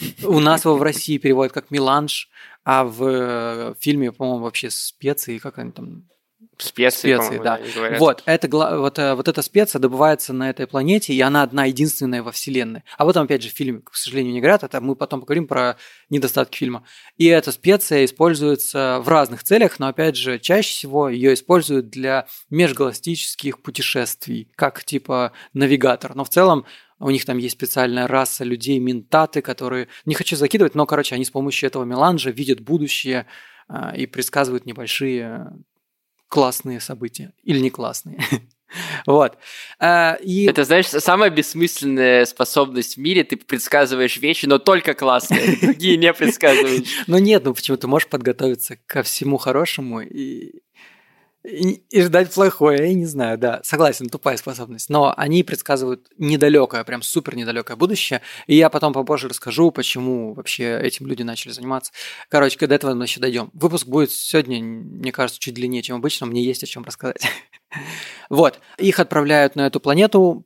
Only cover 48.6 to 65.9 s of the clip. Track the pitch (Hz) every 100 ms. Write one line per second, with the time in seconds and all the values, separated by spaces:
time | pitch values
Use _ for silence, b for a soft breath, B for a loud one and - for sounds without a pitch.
48.6 | - 120 - 139 117 - 139 135 131 131
49.6 | 170 - 131 113 - 143 135 123 - -
50.6 | _ _ b b b b b b - 156
51.6 | 185 - _ 208 175 170 180 190 196 -
52.6 | 151 143 165 185 165 139 117 113 120 117
53.6 | - 156 151 120 120 151 143 117 - 123
54.6 | 120 113 - 147 139 - 147 170 175 151
55.6 | - 135 131 127 _ - 147 151 147 147
56.6 | 123 120 113 120 - 170 139 120 113 117
57.6 | 110 117 180 214 - 127 - B B 147
58.6 | 160 151 151 135 131 147 127 - 127 117
59.6 | 170 135 123 127 127 123 110 107 - -
60.6 | 120 117 127 - 135 123 117 117 120 123
61.6 | 123 131 - - B B B 151 135 -
62.6 | 143 143 139 123 123 - 127 120 113 160
63.6 | 165 165 127 147 143 - - 160 131 120
64.6 | 113 113 - - 127 131 123 - 131 120
65.6 | 123 123 -